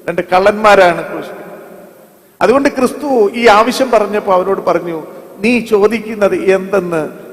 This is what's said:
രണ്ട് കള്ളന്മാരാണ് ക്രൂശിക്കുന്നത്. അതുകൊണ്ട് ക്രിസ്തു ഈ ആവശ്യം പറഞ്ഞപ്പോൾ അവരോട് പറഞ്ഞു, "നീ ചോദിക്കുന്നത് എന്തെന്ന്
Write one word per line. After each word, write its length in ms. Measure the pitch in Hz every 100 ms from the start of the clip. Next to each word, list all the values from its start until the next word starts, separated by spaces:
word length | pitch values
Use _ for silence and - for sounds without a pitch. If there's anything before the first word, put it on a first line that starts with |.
| -
രണ്ട് 140 | 175
കള്ളന്മാരാണ് 880 | 175 185 196 208 214 196 180 170 -
ക്രൂശിക്കുന്നത്. 460 | - - - - - - - - - - _ _ -
അതുകൊണ്ട് 260 | 190 269 277
ക്രിസ്തു 640 | 262 247 - 294 247 202
ഈ 160 | 233 233
ആവശ്യം 440 | 208 240 - 254
പറഞ്ഞപ്പോൾ 440 | 220 202 208 202
അവരോട് 260 | 185 185 185
പറഞ്ഞു, 460 | 180 170 170 160 151 - - -
"നീ 220 | 220 240
ചോദിക്കുന്നത് 760 | 226 208 208 226 220 208 196 175
എന്തെന്ന് 720 | 185 190 190 196 175 165 147 - -